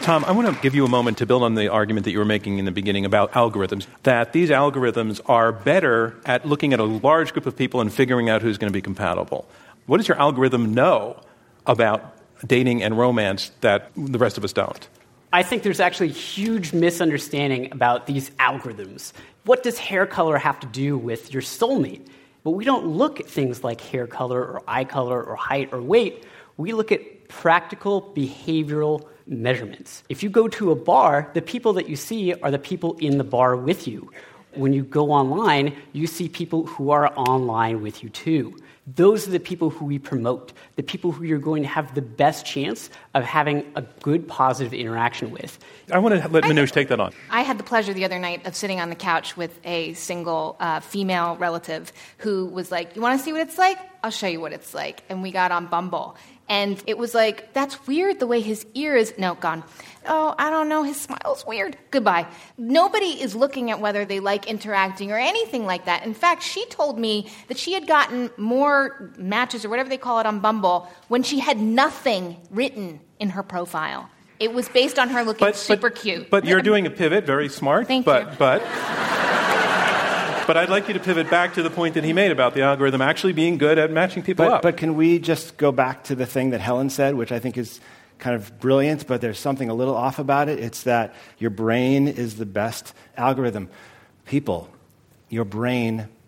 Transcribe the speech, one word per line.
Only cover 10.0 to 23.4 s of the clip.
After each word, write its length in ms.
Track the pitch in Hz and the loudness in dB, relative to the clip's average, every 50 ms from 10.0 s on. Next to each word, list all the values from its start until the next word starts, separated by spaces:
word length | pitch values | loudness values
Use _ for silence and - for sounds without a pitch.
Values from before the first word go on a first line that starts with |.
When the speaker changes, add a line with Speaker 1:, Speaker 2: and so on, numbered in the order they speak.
| 220 - | 4 2
Speaker 1:
your 100 | 170 - | 2 4
algorithm 540 | 143 147 147 127 135 131 131 123 117 110 107 | 4 2 4 4 2 4 4 2 0 2 2
know 480 | 120 131 175 170 117 104 113 - - - - _ _ _ _ _ _ _ | 4 4 4 4 4 2 -2 -10 -12 -18 -20 _ _ _ _ _ _ _
about 520 | - 120 107 117 110 104 110 - - - - - _ _ _ - | 0 4 4 4 4 4 0 -2 -8 -20 -20 -20 _ _ _ -2
dating 380 | - 127 123 127 127 120 120 95 | 2 4 4 4 4 2 2 2
and 140 | 107 110 110 | 0 2 4
romance 540 | 120 127 123 117 107 98 95 95 - - - _ | 4 4 4 2 2 0 0 -2 -6 -10 -10 _
that 280 | - 117 101 101 - - _ | 2 4 4 4 0 -4 _
the 220 | - 151 135 131 113 | -8 -6 -4 0 2
rest 200 | 123 117 - - | 2 2 0 -2
of 60 | 101 | -6
us 80 | 98 | -4
don't? 340 | - - 98 - - - - - _ _ _ _ _ _ _ _ - | -2 -2 -2 -4 -4 -12 -16 -20 _ _ _ _ _ _ _ _ 2
Speaker 2:
I 100 | 175 185 | 2 2
think 200 | 185 254 226 - | 2 0 -2 0
there's 160 | 208 180 - | -2 2 2
actually 300 | 190 180 175 - 196 160 | 2 2 2 0 -2 -2
a 40 | - | -2
huge 600 | - - - - - 202 220 226 220 180 151 - | -6 -12 -12 -8 -6 -2 -2 -2 -2 -2 -2 0
misunderstanding 1000 | 170 170 170 170 - 180 165 147 139 139 - - 143 143 143 135 127 127 135 | 2 2 2 2 2 0 0 0 0 -4 -4 -4 -2 0 0 0 -2 -4 -6
about 340 | - 135 123 120 120 123 - | -2 0 2 2 2 2 -2
these 260 | - 143 139 135 - | -4 -4 -4 -4 -6
algorithms. 840 | - - 135 127 135 135 - 131 110 101 101 95 101 - - - - - - - _ _ _ | -2 2 2 2 2 0 -8 -10 -12 -12 -14 -14 -14 -16 -18 -18 -18 -20 -20 -20 _ _ _
What 180 | 196 254 254 254 | 4 4 4 4
does 140 | 247 - - | -4 -4 -4
hair 280 | - - 202 185 190 | -8 -4 0 0 0
color 320 | 185 - - 170 160 156 139 | 0 2 0 2 2 2 2
have 220 | - 147 139 - | 2 0 0 0
to 80 | - 127 | -6 -12
do 300 | 107 123 135 143 143 131 | -6 -4 -2 -2 -2 -2
with 340 | 117 117 113 113 - - | -2 -4 -6 -6 -8 -8
your 100 | 135 135 | -8 -8
soulmate? 640 | 131 - - - 226 233 277 240 143 101 - - - - - - - _ _ _ _ | -8 -8 -4 -2 0 0 2 0 0 -2 -4 -14 -18 -20 -20 -20 -20 _ _ _ _
But 80 | 156 | -4
we 140 | 165 196 220 | -4 -2 2
don't 220 | 262 269 240 - 170 | 2 2 2 0 -2
look 320 | 156 170 262 302 294 - | 0 2 0 0 0 -6
at 80 | - - | -14 -8
things 360 | - - | -4 -2